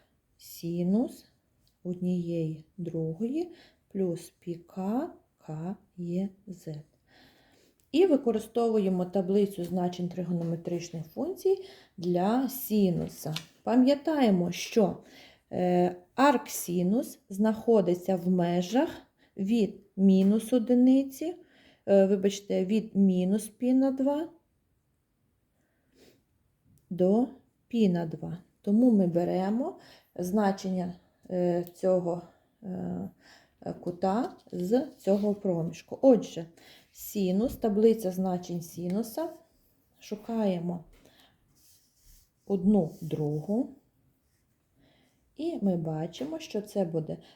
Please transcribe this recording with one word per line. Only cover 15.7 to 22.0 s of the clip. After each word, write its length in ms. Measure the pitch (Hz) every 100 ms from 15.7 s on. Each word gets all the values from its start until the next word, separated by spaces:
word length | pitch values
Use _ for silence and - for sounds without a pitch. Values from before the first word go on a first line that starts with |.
| 180 180 180 - -
арк 340 | 277 247 -
синус 680 | - - 175 180 220 330 - -
знаходиться 840 | 190 214 214 - 226 175 180 - 185
в 140 | 175
межах 600 | 185 175 175 180 233 330 - - _ _ -
від 440 | 196 233 196 - _ -
мінус 580 | 196 190 190 214 220
одиниці, 840 | 254 226 247 254 269 277 - 311 359 - _ _ _ -
е, 200 | 196